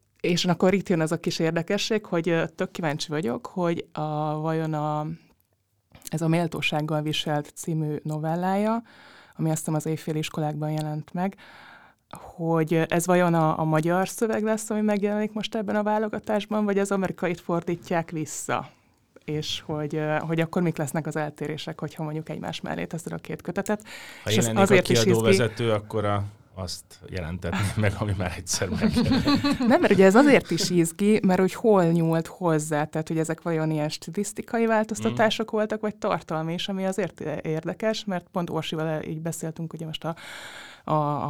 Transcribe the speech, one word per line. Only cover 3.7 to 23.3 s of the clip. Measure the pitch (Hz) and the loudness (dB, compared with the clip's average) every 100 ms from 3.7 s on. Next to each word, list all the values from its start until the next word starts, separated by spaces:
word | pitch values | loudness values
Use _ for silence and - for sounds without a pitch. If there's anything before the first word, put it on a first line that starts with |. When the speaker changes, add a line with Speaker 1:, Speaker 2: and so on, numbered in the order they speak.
| 170 - | -2 -6
Speaker 1:
a, | - 151 151 151 151 | -6 -4 -2 -2 -2
vajon | 156 160 160 | -2 -2 -2
a, | 151 151 151 156 165 _ _ _ _ _ _ _ - - | -2 -2 -2 -4 -10 _ _ _ _ _ _ _ -20 -8
ez | 156 | -2
a | 160 | 0
Méltósággal | 165 170 - - 151 151 151 | 2 0 -2 -2 -2 -2 -2
viselt | 151 147 - 147 147 | -2 -4 -2 -4 -4
című | - - 160 151 151 | -8 -4 -2 -2 -4
novellája, | 151 151 160 170 180 196 214 233 233 - - - - - | -4 -4 -2 -2 0 0 0 -2 -6 -18 -20 -20 -16 -4
ami | 160 | -2
azt | 156 | 0
hiszem | - | -2
az | 151 160 | -2 -2
Éjféli | 156 - 156 | -4 -4 -4
iskolákban | 156 - 151 151 151 | -4 -4 -4 -2 -4
jelent | 156 156 151 156 | -2 -4 -6 -6
meg, | 175 190 190 - - - - - _ _ - | -4 -4 -4 -16 -20 -20 -20 -20 _ _ -18
hogy | - - 165 165 160 165 160 | -16 -6 0 2 4 2 2
ez | 170 185 | 2 4
vajon | 180 180 | 4 4
a, | 170 156 - | 4 4 2
a | |
magyar | 160 156 160 180 190 | 2 2 2 2 0
szöveg | - 226 220 | -2 -2 0
lesz, | 214 220 - | 0 -2 -2
ami | 214 | -2
megjelenik | 214 208 208 208 214 | 0 0 0 0 -2
most | 214 190 | -4 -4
ebben | 226 202 208 | -4 -2 0
a | |
válogatásban, | 208 214 214 220 - 214 202 214 | 2 0 0 -4 -2 -2 0 0
vagy | 208 196 | 2 2
az | 196 | 2
amerikait | 202 180 170 180 175 | 0 -2 -2 -4 -4
fordítják | - 170 175 175 - 170 165 | -2 -2 -2 -4 -2 -2 -2
vissza? | 160 147 - - 120 - - _ _ _ - | -6 -6 -6 -4 -4 -4 -14 _ _ _ -14
És | - 151 151 - - | -6 -6 -4 -8 -6
hogy, | 151 151 | -6 -4
ö, | 156 151 151 | -2 0 -2
hogy | 160 165 | 0 0
akkor | 160 185 | 0 0
mik | 170 160 | 0 0
lesznek | 147 165 156 | -2 -4 -4
az | 156 | -4
eltérések, | 151 151 147 151 - 165 | -6 -6 -8 -6 -10 -8
hogyha | 156 - | -10 -8
mondjuk | 156 156 156 | -6 -6 -8
egymás | 151 - - | -8 -8 -8
mellé | - - - | -6 -6 -6
teszed | 165 - | -8 -8
a | 165 | -10
két | - | -10